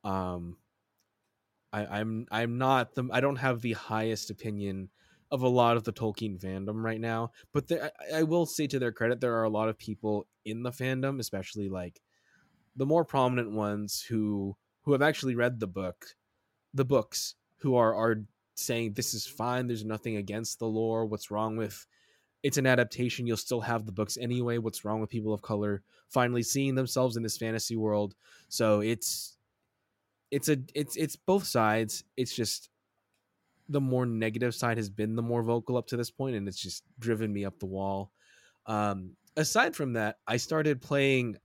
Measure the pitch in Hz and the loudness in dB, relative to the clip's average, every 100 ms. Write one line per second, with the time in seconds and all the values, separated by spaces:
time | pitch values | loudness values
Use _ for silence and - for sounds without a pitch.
0 | 104 95 92 90 85 87 _ _ _ _ | -2 -2 -2 -4 -8 -12 _ _ _ _
1 | _ _ _ _ _ _ _ 107 104 104 | _ _ _ _ _ _ _ -4 -4 -4
2 | 110 110 120 110 117 120 131 131 120 - | -4 -4 -4 -2 0 0 4 4 2 -4
3 | 127 123 135 135 131 120 120 110 - 110 | 0 2 2 2 0 0 -2 -4 -2 -2
4 | 110 107 - 107 113 104 101 95 95 _ | 0 -2 -6 -8 -6 -4 -4 -4 -8 _
5 | _ _ _ 139 127 123 117 117 110 104 | _ _ _ 0 4 6 6 4 0 -2
6 | 113 101 110 92 95 95 98 110 113 110 | -4 -2 -6 -6 -6 -6 -4 -4 -4 -2
7 | 113 113 117 - - 147 - 165 - - | -2 -2 -4 -8 -4 -4 -2 -2 -2 -8
8 | 78 160 160 170 156 - 147 135 123 110 | -4 0 2 4 2 0 -2 0 -2 0
9 | 117 120 123 117 110 107 110 107 - 107 | 0 2 2 2 2 2 0 -2 -8 -4
10 | 107 104 - _ - 110 123 120 131 131 | 0 0 -2 _ -8 -6 -6 -2 -2 0
11 | 135 139 120 98 90 107 98 92 90 - | -2 -2 -4 -6 -6 -6 -4 -4 -8 -12
12 | _ _ _ _ _ _ _ 127 135 165 | _ _ _ _ _ _ _ -4 2 2
13 | 160 139 127 123 113 107 104 104 104 - | 4 4 4 2 0 0 0 -2 -4 -6
14 | - 113 107 104 98 98 _ _ - 135 | -2 0 0 0 -2 -6 _ _ 0 4
15 | 147 151 131 120 120 123 104 90 92 - | 4 2 -2 2 0 0 -6 -4 -6 -6
16 | - - _ _ _ _ _ 135 131 135 | -18 -20 _ _ _ _ _ -2 4 4
17 | - - - - _ _ 139 123 113 107 | 2 -6 -8 -10 _ _ 2 6 6 6
18 | 113 110 104 _ _ - - 117 117 101 | 4 2 -2 _ _ -8 -2 -2 -2 -2
19 | - 110 - - 117 123 123 117 107 107 | -4 -4 -8 -4 -2 0 -2 -4 -4 -4
20 | 120 107 98 104 113 - 113 110 113 113 | -4 -4 -4 -4 -6 -4 -2 0 0 0
21 | 110 107 - 104 110 110 107 98 - _ | 0 -4 -4 -2 -2 -2 -4 -8 -20 _
22 | _ _ _ _ 143 135 131 123 120 - | _ _ _ _ -2 2 4 6 4 0
23 | 123 - 120 110 - 123 110 117 107 95 | -2 -2 -2 -2 -2 -4 0 -2 -2 -4
24 | 104 - 120 123 120 117 113 - 104 110 | -4 -2 -2 0 0 0 -2 -6 -4 -4
25 | 110 113 107 107 - 104 104 98 _ _ | -2 -2 -2 -2 -2 0 0 -2 _ _
26 | _ 131 123 120 113 139 139 131 127 - | _ 2 2 2 0 0 0 0 0 2
27 | 127 117 113 - 113 113 - 113 110 104 | 2 0 -4 -2 -2 -2 -2 -2 0 2
28 | 104 - _ - _ - 113 104 107 175 | 0 -6 _ -20 _ 2 4 6 4 0
29 | - - - - _ _ _ _ _ _ | -2 -6 -8 -16 _ _ _ _ _ _
30 | _ _ _ 143 147 143 127 147 143 - | _ _ _ -2 2 0 0 -4 -4 -2
31 | 156 - - 196 - 123 107 110 110 - | -4 -2 2 2 4 4 6 4 2 -4
32 | - - 127 - 110 - - _ _ _ | -10 -4 -4 -2 -2 -4 -8 _ _ _
33 | _ _ _ _ _ _ - 143 135 127 | _ _ _ _ _ _ -4 0 2 2
34 | 123 113 110 113 123 117 120 113 104 101 | 2 2 0 2 0 0 0 0 -2 -2
35 | 107 113 117 120 113 117 113 123 - 120 | -2 -2 0 0 2 0 0 -2 -2 -6
36 | 117 _ 135 117 98 95 95 - _ - | -6 _ -4 -2 -4 -8 -10 -10 _ -8
37 | 117 110 110 101 98 - 95 95 98 98 | -2 0 0 -2 -4 -6 -8 -4 -2 -2
38 | 98 _ _ _ _ _ - 107 104 98 | -6 _ _ _ _ _ -4 0 0 -2
39 | 92 - _ - 156 214 262 285 139 117 | -8 -16 _ -2 0 2 2 0 -2 0
40 | 107 - - 117 - 156 151 135 - 143 | 0 -4 -2 -2 0 2 2 0 0 2
41 | 139 131 120 98 | 4 4 2 -6